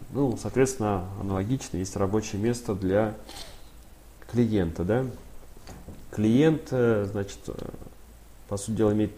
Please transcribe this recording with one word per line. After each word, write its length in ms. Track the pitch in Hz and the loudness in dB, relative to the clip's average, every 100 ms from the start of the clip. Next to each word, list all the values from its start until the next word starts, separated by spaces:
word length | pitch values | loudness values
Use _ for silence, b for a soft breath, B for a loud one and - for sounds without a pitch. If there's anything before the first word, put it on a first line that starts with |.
| - | -6
Ну, 240 | 117 139 104 | 0 0 0
соответственно, 640 | 107 120 131 - 107 98 92 98 | -2 2 2 2 0 0 -2 -6
аналогично 560 | 95 95 98 131 - 85 | -2 0 0 -2 -4 -4
есть 200 | 95 101 | -4 0
рабочее 440 | 98 107 107 98 | 2 2 0 -2
место 320 | 110 120 - | 0 0 -2
для 400 | 95 92 98 110 107 - B B B B B - - - - - | -2 2 2 2 -2 -12 B B B B B -20 -20 -20 -20 -4
клиента, 540 | 117 117 107 85 80 | 2 4 4 2 0
да? 220 | 87 113 131 110 - - - - - - - - - | 0 0 0 -6 -14 -16 -16 -18 -16 -16 -16 -16 -10
Клиент, 580 | - 107 120 160 156 - | 0 4 6 6 4 0
э, 340 | 131 117 110 98 | 2 4 4 2
значит, 280 | 104 98 - - | -2 -4 -8 -10
э, 60 | - - - - - - - - - - | -10 -10 -10 -14 -18 -20 -20 -20 -18 -8
по 80 | 101 | -6
сути 200 | - 110 | -2 2
дела, 160 | 107 | 4
имеет 200 | 107 107 | 4 2